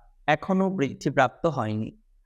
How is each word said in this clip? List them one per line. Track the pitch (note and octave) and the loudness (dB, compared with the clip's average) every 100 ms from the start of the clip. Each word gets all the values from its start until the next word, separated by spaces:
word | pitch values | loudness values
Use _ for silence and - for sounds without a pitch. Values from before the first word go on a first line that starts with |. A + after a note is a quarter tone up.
| - _ - | -20 _ 0
এখনো | D3+ - F#3+ F#3+ | 0 0 0 0
বৃদ্ধিপ্রাপ্ত | F#3+ C#3 - - C3+ B2+ - E3+ | 0 -4 -2 -2 2 2 0 -4
হয়নি। | C#3 A2 G#2+ A2 - _ _ | -2 -2 -4 -6 -10 _ _